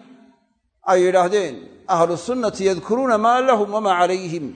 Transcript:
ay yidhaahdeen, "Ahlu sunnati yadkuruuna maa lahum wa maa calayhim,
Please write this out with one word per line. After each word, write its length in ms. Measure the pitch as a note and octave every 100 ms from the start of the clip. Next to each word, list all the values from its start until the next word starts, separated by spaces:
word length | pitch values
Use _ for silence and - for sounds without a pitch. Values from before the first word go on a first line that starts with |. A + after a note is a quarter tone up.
| - - _ _ _ _ _ _ -
ay 140 | F#3
yidhaahdeen, 520 | F3+ F#3 F3+ G#3 E3+ A#2 - - -
"Ahlu 300 | F3 E3+ E3+
sunnati 480 | - B3+ A3+ - F#3+
yadkuruuna 520 | F3+ - A#3 C4+ G#3+
maa 220 | A3+ B3
lahum 300 | C4 A3+ G#3
wa 80 | G#3
maa 180 | G#3+ F3
calayhim, 460 | F3+ F#3 F3+ E3 C3